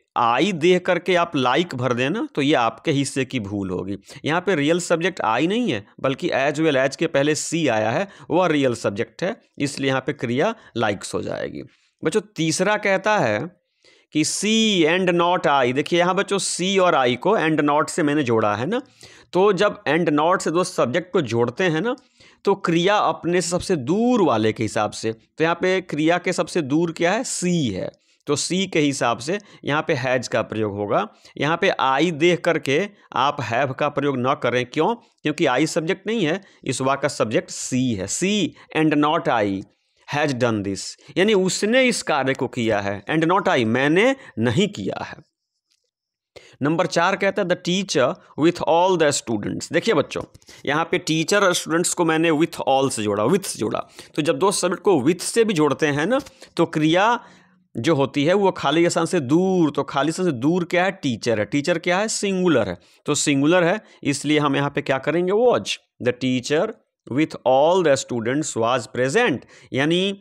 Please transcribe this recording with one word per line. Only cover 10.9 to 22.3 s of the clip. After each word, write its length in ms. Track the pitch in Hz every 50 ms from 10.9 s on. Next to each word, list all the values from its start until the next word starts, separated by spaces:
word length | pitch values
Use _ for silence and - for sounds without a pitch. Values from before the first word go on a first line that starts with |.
| 104 87 - - -
हो 80 | 95 98
जाएगी। 400 | 95 - - - - - 71 - - _ _ _ _ _ _ -
बच्चों 160 | 165 185 214
तीसरा 560 | 208 - - - 160 160 151 - 185 202 214
कहता 420 | 208 214 202 190 185 190 214 214 196
है 420 | 143 113 104 107 139 180 - _ _ _ _ _ _ _ _ _ _ _ -
कि 100 | 151 156
"See 760 | - - - 190 214 220 226 220 214 202 180 156 151 175 190
and 240 | 190 180 175 175 170
not 240 | 175 180 180 175
I", 280 | 160 143 139 127 123 127
देखिए 240 | 139 147 - 175 170
यहाँ 160 | 175 180 185
बच्चों 240 | 190 196 - - -
सी 400 | - - - - 175 190 196 190
और 160 | 180 175 165
आई 220 | 135 127 123 123
को 220 | 120 - 180 - -
and 220 | 151 160 156 147 147 147
not 180 | 147 151 156 151
से 140 | - 185 160
मैंने 200 | 143 147 156 139
जोड़ा 320 | 120 117 110 110 104 104
है 120 | 104 123
ना, 160 | 170 226 262 - - _ _ - - - - - _ -
तो 200 | 175 196 214 202
जब 320 | 160 208 208 - - -
and 260 | 131 147 170 175 165 151 147
not 200 | 156 170 185 190
से 100 | - 185
दो 140 | 156 180 180
सब्जेक्ट 480 | - - - 147 123 127 180 170 - -
को 80 | 190
जोड़ते 440 | 139 107 117 117 120 120 - - 190
हैं 160 | 175 156 156
ना, 160 | 202 240 254 - _ _ _ _ - -